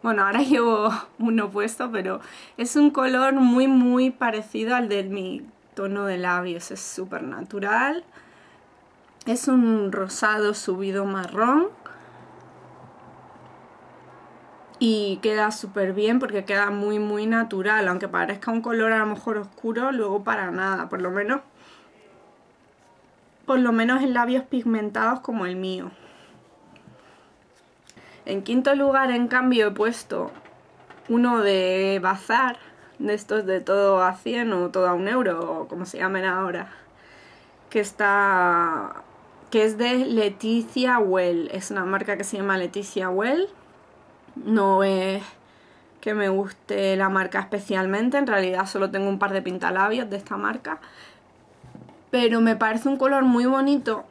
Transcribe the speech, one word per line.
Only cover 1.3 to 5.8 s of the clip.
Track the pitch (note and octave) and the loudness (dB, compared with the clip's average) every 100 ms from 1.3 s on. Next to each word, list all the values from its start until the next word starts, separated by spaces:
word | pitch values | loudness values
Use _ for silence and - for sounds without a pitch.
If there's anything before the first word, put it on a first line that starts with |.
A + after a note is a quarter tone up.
| A3+ G3+ | 2 0
puesto, | G3+ G#3+ - B3+ | -2 -4 -4 -6
pero | A3 F#3 F#3+ - - - - | -4 -4 -6 -10 -20 -20 -8
es | A#3+ D4 | -2 4
un | D4 | 4
color | C#4+ C4 B3+ C4+ | 4 0 2 2
muy, | C4+ B3+ B3 C4+ | 6 6 6 6
muy | C4 B3 B3 C4 | 6 6 4 2
parecido | B3+ A#3+ G#3+ G#3+ G#3+ A3 B3 | 0 -4 -4 -6 -6 -2 0
al | A#3 | 0
de | G3+ | -2
mi | F#3+ G3 F#3 F#3 - _ _ | -2 -6 -6 -10 -14 _ _
tono | - | -8